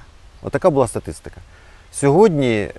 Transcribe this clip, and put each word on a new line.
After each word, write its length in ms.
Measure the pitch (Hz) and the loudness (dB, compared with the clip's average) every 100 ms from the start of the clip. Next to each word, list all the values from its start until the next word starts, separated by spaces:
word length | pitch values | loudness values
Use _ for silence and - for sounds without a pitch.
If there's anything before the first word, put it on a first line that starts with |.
| - - - - | -18 -20 -20 -16
Отака 280 | - 139 180 | -8 -2 0
була 180 | 139 117 | 2 0
статистика. 520 | 107 - - - - - - - - - | -4 -12 -14 -18 -20 -20 -20 -20 -20 -18
Сьогодні, 760 | - 139 160 220 147 127 107 92 | -2 2 4 4 2 0 -2 -4